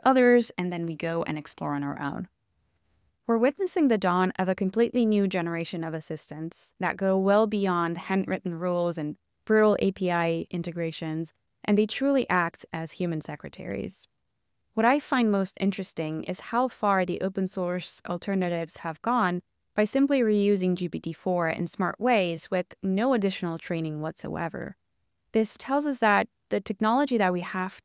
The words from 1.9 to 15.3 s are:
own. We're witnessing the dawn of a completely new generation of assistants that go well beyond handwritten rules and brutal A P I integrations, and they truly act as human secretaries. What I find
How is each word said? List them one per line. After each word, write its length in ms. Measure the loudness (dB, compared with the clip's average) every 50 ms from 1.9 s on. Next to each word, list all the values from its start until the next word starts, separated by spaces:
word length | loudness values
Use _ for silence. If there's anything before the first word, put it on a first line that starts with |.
| -6 -6
own. 280 | -6 -6 -6 -6 -10 -10 _ _ _ _ _ _ _ _ _ _ _ _ _ _ _ _ _ _ _ 0
We're 100 | 0 2
witnessing 500 | 2 2 2 0 -4 -2 2 2 4 4
the 100 | 4 4
dawn 360 | 2 2 2 4 2 2 2 0
of 120 | 0 0
a 40 | 0
completely 500 | 0 0 0 2 2 2 2 4 2 4
new 240 | 4 4 4 4 2
generation 560 | 2 0 -2 -2 -2 -4 -4 -6 -6 -6 -6
of 120 | -4 -6
assistants 800 | -8 -8 -8 -10 -10 -10 -12 -12 -10 -10 -10 -10 -14 -20 -18 _ -4
that 180 | -4 -4 -2 0
go 200 | 0 2 2 4
well 300 | 4 4 4 4 4 2
beyond 500 | 2 0 0 0 0 0 0 0 -2 -4
handwritten 560 | -4 0 0 0 0 0 -2 -4 -4 -6 -6
rules 460 | -4 -2 -2 0 0 0 0 -2 -2
and 160 | -4 -6 -6 -8 _ _ _ _ _
brutal 300 | 2 4 6 6 6 4 4
A 120 | 2 0 0
P 180 | 0 0 0
I 340 | 0 2 0 0 0 -2 -4 -6
integrations, 840 | -6 -6 -6 -6 -6 -6 -6 -6 -6 -6 -6 -6 -4 -4 -6 -8 -10 _ _ _ _ _ -2
and 120 | 2 2
they 120 | 4 2 2
truly 420 | 0 0 0 2 2 2 2 2
act 380 | 2 0 0 0 -4 -8 -14 -10
as 200 | -8 -8 -8 -8
human 300 | -6 -4 -4 -2 -2 -4
secretaries. 840 | -6 -8 -12 -12 -12 -14 -14 -12 -10 -8 -6 -6 -6 -8 -10 -14 -20 -20 _ _ _ _ _ _ _ _ _ _ _ _ -2
What 100 | 0 2
I 140 | 4 2 2
find 320 | 0 0 0 2 2 4